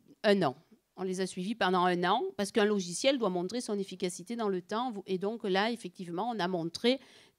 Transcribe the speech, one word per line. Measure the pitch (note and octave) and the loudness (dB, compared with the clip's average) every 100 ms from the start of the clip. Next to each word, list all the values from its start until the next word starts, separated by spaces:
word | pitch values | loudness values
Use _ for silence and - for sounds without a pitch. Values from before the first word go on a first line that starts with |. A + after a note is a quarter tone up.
| - - | -20 -2
un | A3 G3+ | 4 4
an. | D3 C3 _ - _ - | 4 0 _ -20 _ -8
On | |
les | F#3+ F#3 | -6 -4
a | F#3+ | -4
suivis | - F3+ A3+ | -4 -6 0
pendant | F#3 F#3 F3+ | 2 4 4
un | F3 | 2
an, | F3 A3+ F#4+ - | 2 2 0 -4
parce | G3 | -2
qu'un | A3+ | 2
logiciel | G#3 G#3 F3 E3+ C4 C#4 | 4 2 -2 0 2 2
doit | G#3 | 2
montrer | F3+ F3+ A#3+ | 0 -2 -4
son | A#3+ G3+ | -4 -4
efficacité | F#3+ F#3 F#3 - F3 A#3 | -4 -4 -6 -6 -8 -4
dans | G#3+ | -2
le | F#3 | -2
temps. | F3+ G#3+ B3+ G3+ - | -2 -4 -4 -6 -4
Et | F#3 | -2
donc | G3 A#3 | -2 -4
là, | G#3 F#3 A3 | 0 2 2
effectivement, | A#3 F#3 - F3 E3+ A#3 | -2 -8 -12 -8 -4 -4
on | A3+ | 0
a | F3 | 0
montré | F3+ E3 - A#3 C4 - - - | 0 -2 0 2 2 -2 -20 -20